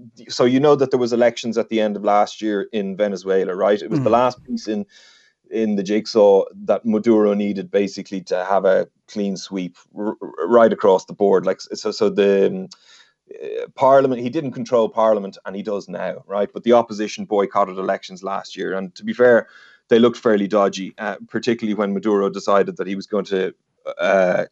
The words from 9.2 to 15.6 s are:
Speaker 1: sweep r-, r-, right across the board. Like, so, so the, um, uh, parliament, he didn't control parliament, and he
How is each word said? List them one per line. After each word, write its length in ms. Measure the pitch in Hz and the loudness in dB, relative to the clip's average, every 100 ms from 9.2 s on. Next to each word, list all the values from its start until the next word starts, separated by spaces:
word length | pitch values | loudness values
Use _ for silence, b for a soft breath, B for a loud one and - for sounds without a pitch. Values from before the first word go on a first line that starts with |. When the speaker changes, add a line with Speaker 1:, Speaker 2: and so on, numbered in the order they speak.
| 101 92 | -4 -6
Speaker 1:
sweep 400 | - 98 90 - _ - | -8 -8 -8 -12 _ -8
r-, 200 | 107 - | -8 -8
r-, 260 | 85 - 85 | -12 -6 2
right 240 | 117 113 | 6 6
across 320 | 98 104 95 | 4 4 4
the 80 | - | 0
board. 320 | - 101 95 | 0 2 4
Like, 160 | 90 95 | 0 -4
so, 300 | - 104 107 | -8 -8 -6
so 180 | 101 101 | -2 0
the, 380 | 92 101 98 98 | 2 4 4 2
um, 220 | 95 95 b b b b b _ | -2 -12 b b b b b _
uh, 360 | - - 60 - | -14 -10 -10 -10
parliament, 480 | - 131 139 135 120 | 0 4 6 4 -2
he 80 | 120 | -4
didn't 220 | 156 139 | -6 -6
control 360 | 131 117 120 110 | -8 -2 0 2
parliament, 480 | 113 110 104 98 - | 2 2 2 -2 -12
and 100 | - | -12
he 80 | 95 | -10